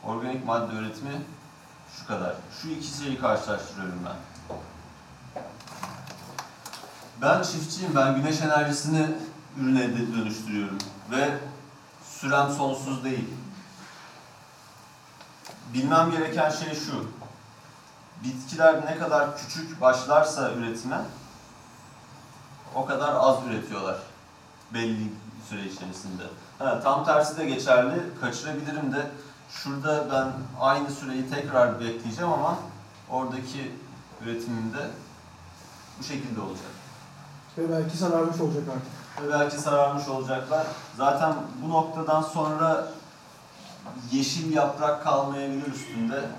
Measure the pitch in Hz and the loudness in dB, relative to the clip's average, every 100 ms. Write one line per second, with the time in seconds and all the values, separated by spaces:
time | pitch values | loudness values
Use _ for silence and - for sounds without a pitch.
0 | 110 113 127 131 120 117 110 110 107 - | -6 -6 -4 -6 0 0 0 -4 -6 -8
1 | 139 143 - - - - - - - - | -8 -8 -8 -14 -20 -20 -20 -20 -18 -16
2 | - 104 90 - - - 160 151 - 135 | -6 -4 -4 -6 -10 -10 -6 -6 -6 -6
3 | 139 123 127 - - - - - 92 87 | -4 0 2 2 0 -4 -4 -8 -8 -6
4 | 87 - - - - - - - - - | -8 -10 -12 -18 -12 -12 -12 -18 -20 -20
5 | - - - - - - - - - - | -20 -20 -14 -12 -12 -14 -16 -12 -12 -12
6 | - - - - - - - - - - | -14 -14 -14 -12 -14 -14 -16 -14 -16 -16
7 | - 117 131 185 - 160 - - 175 139 | -18 0 4 6 4 -2 -4 -4 0 4
8 | 135 135 151 151 156 151 147 143 151 160 | 6 4 2 2 4 4 4 0 2 2
9 | 156 160 - - - 139 131 131 120 117 | 2 0 -6 -12 -14 -2 4 4 4 0
10 | 113 113 107 107 110 104 101 101 - - | -2 -2 -2 -4 -4 -4 -2 -6 -8 -12
11 | - 127 143 139 - - - - - - | -4 0 0 0 -6 -14 -18 -20 -20 -20
12 | - - 139 139 139 143 135 131 135 131 | -18 -8 2 4 4 2 0 0 -2 -4
13 | 127 131 - - - - - - - - | -2 -2 -2 -8 -12 -14 -18 -20 -18 -18
14 | - - - - - - - - - - | -18 -20 -20 -20 -20 -20 -20 -20 -20 -20
15 | - - - - - - 120 120 135 160 | -20 -20 -20 -20 -20 -18 -6 0 6 6
16 | 165 165 156 170 151 156 160 147 147 131 | 6 4 0 2 2 2 -4 -6 -4 -4
17 | 107 - - - - - - - - - | -6 -10 -16 -18 -20 -20 -20 -20 -20 -20
18 | - - 120 131 - 165 160 160 151 160 | -20 -10 -8 -8 -8 8 8 8 2 -2
19 | 165 151 143 - - 165 160 - 127 127 | 2 4 2 -2 -8 -8 -8 4 6 6
20 | - 147 156 - 127 120 117 113 127 151 | 6 6 6 2 -2 -2 -4 -4 -4 -4
21 | - - - - - - - - - - | -4 -10 -16 -20 -20 -20 -20 -20 -20 -20
22 | - - - - - - - - - 135 | -20 -20 -20 -20 -20 -20 -8 -4 -2 0
23 | 147 - 135 131 123 107 - 98 98 - | 2 6 6 6 2 -4 -4 -4 -4 -4
24 | - - - - - - - 117 113 110 | -8 -18 -20 -20 -20 -20 -8 -2 0 0
25 | 107 104 - - - 101 98 92 92 92 | -2 -6 -14 -16 -12 -8 -8 -10 -12 -10
26 | 98 90 87 - - - 135 120 135 135 | -10 -8 -10 -12 -18 -2 0 2 4 4
27 | 160 151 151 156 147 127 - 127 131 175 | 6 6 4 0 -2 0 8 8 8 2
28 | - - 123 - 151 147 143 147 139 139 | -2 -4 -4 -4 -4 -4 -4 -4 -2 -2
29 | 147 - - - - - 139 139 143 151 | -4 -8 -16 -20 -16 -12 -6 -4 2 2
30 | 147 135 131 131 - - 135 143 143 - | 2 2 0 -4 -8 2 4 4 0 -4
31 | 135 131 127 143 139 135 120 110 117 113 | -4 -4 -2 -4 2 6 6 4 -4 -4
32 | 117 110 170 156 160 - - - - - | -6 -2 0 2 2 0 -6 -14 -18 -20
33 | - 131 131 131 - 143 101 - - - | -6 -4 -4 -6 -8 -8 -8 -10 -16 -18
34 | - - 113 117 117 113 110 123 143 - | -18 -12 -6 -6 -4 -4 -4 -4 -6 -8
35 | - - - - - - - - - - | -16 -20 -20 -20 -20 -20 -20 -20 -20 -12
36 | 131 139 - 110 95 92 - - - - | -8 -6 -6 -6 -6 -8 -12 -14 -18 -18
37 | - - - - - - 165 165 165 - | -18 -18 -18 -18 -16 -4 0 2 0 0
38 | 180 165 165 170 151 147 131 131 - - | 2 4 2 2 0 0 -2 -6 -8 -12
39 | - - 147 147 147 147 147 143 139 143 | -14 -8 0 2 2 0 2 6 6 4
40 | 143 131 135 131 131 156 156 143 - 110 | -2 -4 -2 -2 2 0 0 -4 -12 2
41 | 139 139 160 143 - 120 151 160 160 160 | 4 4 2 2 -4 -6 2 2 2 -2
42 | 156 156 156 165 156 156 165 156 - - | 2 2 2 0 0 4 4 4 0 -8
43 | - - - - - - - - - 127 | -16 -20 -20 -20 -20 -20 -18 -16 -14 -12
44 | 120 131 139 170 160 151 143 147 151 147 | -2 0 2 0 2 4 4 4 2 2
45 | 156 139 139 139 139 135 143 127 - 113 | 2 2 2 -2 -2 -4 -4 -6 -8 -2
46 | 113 135 - | -2 -2 -4